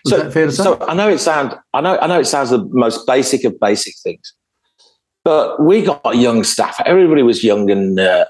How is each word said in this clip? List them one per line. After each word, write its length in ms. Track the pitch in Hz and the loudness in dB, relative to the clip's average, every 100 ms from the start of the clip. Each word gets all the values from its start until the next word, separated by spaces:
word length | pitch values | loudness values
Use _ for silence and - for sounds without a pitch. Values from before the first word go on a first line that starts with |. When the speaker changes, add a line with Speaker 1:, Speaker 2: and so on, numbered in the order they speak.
| - | -2
Speaker 1:
Is 60 | |
Speaker 2:
So, 60 | 190 | -2
Speaker 1:
that 160 | - | 0
fair 120 | 160 156 | -2 -2
to 60 | |
say? 120 | 135 | 0
Speaker 2:
so 140 | 196 131 - | 0 -2 -2
I 60 | |
know 160 | 175 214 | -2 0
it 80 | 160 | 0
sound, 400 | 165 151 127 - _ | 0 -2 -4 -8 _
I 80 | 131 | -4
know, 160 | 175 185 | -2 0
I 80 | 160 | 0
know 140 | 175 | 0
it 60 | 147 | 0
sounds 260 | 143 123 | -2 0
the 120 | 123 95 | -2 0
most 420 | 127 117 - - | 0 0 -2 -2
basic 360 | 131 131 131 | -2 0 -2
of 160 | 117 - | -2 -2
basic 360 | 104 104 - - | -2 -2 -4 -10
things, 300 | 92 85 - - _ _ _ _ _ _ _ _ | -12 -12 -16 -20 _ _ _ _ _ _ _ _
but 360 | 170 156 - - | 0 0 0 0
we 180 | 156 214 | 2 2
got 340 | 185 143 120 120 | 0 -2 -2 0
young 280 | 123 113 | 2 0
staff. 360 | - - 101 - - | 0 -2 -4 -2 2
Everybody 380 | 185 170 151 | 4 4 4
was 200 | 120 107 | 2 2
young 280 | 113 104 101 | 0 2 2
and, 280 | 98 95 95 | 0 0 0
uh, 260 | 95 90 | 2 2